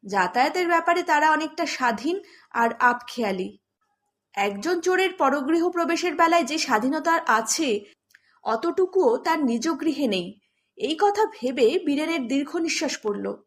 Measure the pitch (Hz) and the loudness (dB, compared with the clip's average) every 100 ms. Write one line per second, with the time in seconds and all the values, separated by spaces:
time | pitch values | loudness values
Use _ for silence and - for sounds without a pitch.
0 | 208 196 175 240 277 339 349 339 330 349 | -2 0 0 2 0 2 2 2 2 0
1 | 349 302 311 311 311 320 311 - 254 214 | 2 2 4 2 -2 -6 -6 -2 -2 -2
2 | 254 381 - - _ - 233 233 247 240 | -4 -6 -8 -20 _ -2 -2 2 2 2
3 | - - 220 190 190 208 _ _ _ _ | -6 -4 -4 -2 -6 -10 _ _ _ _
4 | _ _ _ - 202 202 262 359 349 370 | _ _ _ -4 -4 -2 -2 -2 0 2
5 | 381 359 277 285 269 330 349 339 339 339 | 0 2 0 0 0 0 0 0 -2 0
6 | 359 294 330 339 277 302 - 226 247 311 | -2 2 4 4 2 -4 0 0 0 -2
7 | 330 330 - 220 226 - 302 208 - _ | 0 0 2 0 0 -2 0 -2 -6 _
8 | _ _ _ _ - 339 339 339 370 381 | _ _ _ _ -4 -2 -2 0 0 4
9 | 302 247 - 330 277 233 269 269 330 285 | 4 2 0 0 0 0 -2 -2 -2 0
10 | 277 190 180 208 _ _ _ - 247 311 | 0 -2 -4 -12 _ _ _ -8 -6 0
11 | 415 403 427 - 247 262 233 339 311 285 | 0 2 -2 -2 -6 2 2 2 0 -2
12 | 262 - 240 269 285 339 330 - 294 - | 0 -2 -2 -2 -2 -4 -2 -2 -4 -4
13 | 220 202 196 - | -6 -4 -6 -8